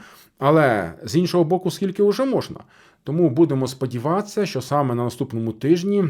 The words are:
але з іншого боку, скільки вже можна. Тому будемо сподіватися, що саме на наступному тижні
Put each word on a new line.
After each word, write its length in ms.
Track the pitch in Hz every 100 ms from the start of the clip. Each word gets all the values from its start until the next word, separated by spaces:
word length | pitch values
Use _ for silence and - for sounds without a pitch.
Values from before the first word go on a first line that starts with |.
| - - _ -
але 560 | 139 156 143 107 85 80
з 120 | 117 147
іншого 280 | 180 180
боку, 280 | 156 180 180
скільки 320 | - 196 180
вже 220 | 202 202 269
можна. 340 | 196 - - - _ _ _
Тому 260 | - 156 170
будемо 380 | 127 160 135 131
сподіватися, 800 | - 131 117 131 185 208 - 196
що 160 | 131
саме 340 | - 147 135 120
на 80 |
наступному 480 | 120 120 135 113 113
тижні 540 | 110 139 175 185 202 170